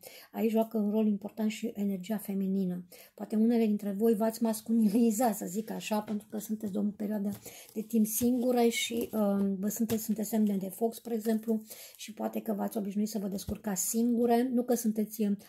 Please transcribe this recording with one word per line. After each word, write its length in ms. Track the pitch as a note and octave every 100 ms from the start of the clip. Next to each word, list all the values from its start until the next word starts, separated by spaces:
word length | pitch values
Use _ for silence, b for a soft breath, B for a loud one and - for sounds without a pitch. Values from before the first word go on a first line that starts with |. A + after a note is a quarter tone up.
| B B B
Aici 180 | G3+ A3
joacă 280 | A3 A3 A3
un 120 | G#3
rol 160 | G#3+ G#3+
important 440 | G3+ G#3 - G#3+
și 220 | A3 A3
energia 420 | - G3+ F#3+ F3+ G#3
feminină. 680 | - G3 F#3+ G3 F#3 F3+ F3+ B B
Poate 220 | - - G#3+
unele 300 | A3+ A#3 A3
dintre 240 | G#3 G3+
voi 220 | G3 A#3
v-ați 280 | G#3+ A3+ A3+
masculinizat, 960 | A3+ A3 - A3+ G#3+ A3+ A#3 G#3 B3 F#3+
să 100 | F#3
zic 240 | G3+ A3
așa, 300 | F#3 - G#3+
pentru 260 | G#3+ G#3 -
că 80 | G#3+
sunteți 340 | G#3 G#3+ G#3
de 60 | G3+
o 40 |
perioadă 480 | G3+ G3+ G#3 G#3+ G3+ G3+ B B B
de 60 | G#3+
timp 260 | G#3+ A#3 G#3+
singură 640 | - A#3+ B3+ B3 B3 A#3
și, 400 | A3+ - A#3 A#3+
um, 420 | A3 G3+ G3 G3
vă 140 | F#3+ G3+
sunteți, 360 | - A3 A3
sunteți 240 | - G#3+ G#3
semne 280 | A3 G#3+ F#3+
de 120 | F#3+
foc, 260 | - A3+
spre 200 | A3+ A#3
exemplu, 480 | A3+ A3+ A3 A3+ A3 - B B B
și 160 | -
poate 280 | G#3+ A3 A3
că 120 | A3
v-ați 240 | G3+ G3+ A3+
obișnuit 320 | G3+ G3 G#3+
să 100 | -
vă 100 | G3
descurcați 600 | G3 - G#3 G#3+ F#3+ -
singure, 600 | A3+ A#3+ A#3 A#3+ A#3 C4
nu 100 | A#3+
că 120 | B3
sunteți, 480 | A#3+ A3 G#3+ G#3 -
um, 140 | G3+ G3